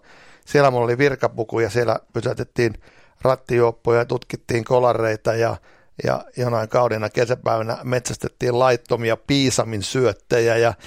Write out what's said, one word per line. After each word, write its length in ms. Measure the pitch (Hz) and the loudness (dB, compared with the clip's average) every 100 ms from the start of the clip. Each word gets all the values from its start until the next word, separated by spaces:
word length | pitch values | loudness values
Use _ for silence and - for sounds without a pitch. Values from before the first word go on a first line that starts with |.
| - - - - - | -8 -20 -20 -20 0
siellä 240 | 147 139 | 4 4
mulla 140 | 123 | 4
oli 140 | 117 120 | 0 2
virkapuku 640 | 143 131 117 120 110 113 | 0 0 -4 -4 -4 -2
ja 100 | 110 | 0
siellä 280 | 120 113 110 - | 0 0 -2 -6
pysäytettiin 640 | 120 120 - 123 - 117 101 - - - _ | -6 -4 -6 -6 -2 -2 -2 -14 -20 -20 _
rattijuoppoja, 840 | 127 131 - 120 117 - 120 117 | -2 0 0 2 2 0 0 2
tutkittiin 600 | 120 123 - 120 - 117 | 0 -4 -6 -12 -4 -4
kolareita 720 | 110 127 123 113 113 107 - | 0 2 2 2 -2 -2 -2
ja, 220 | 113 113 - - _ _ - | 0 -2 -4 -12 _ _ -6
ja 200 | - 64 - - | -4 -4 -6 -6
jonain 320 | 123 117 110 | -2 -2 0
kaudena 420 | 127 120 110 107 | 0 0 0 -2
kesäpäivänä 680 | - 120 123 117 113 110 - | -2 -2 -2 -2 -2 -2 -6
metsästettiin 720 | 127 123 - - - - 123 120 | -4 -4 -4 -6 -8 -4 -2 2
laittomia 580 | 131 120 - 117 117 113 | 2 2 -2 -2 -2 -2
Piisamin 680 | - 143 131 - 113 107 | 0 0 2 0 -2 -6
syöttejä 720 | 95 131 120 - - 123 117 117 | -4 0 0 -2 -2 0 2 2
ja 180 | 117 - | 0 -2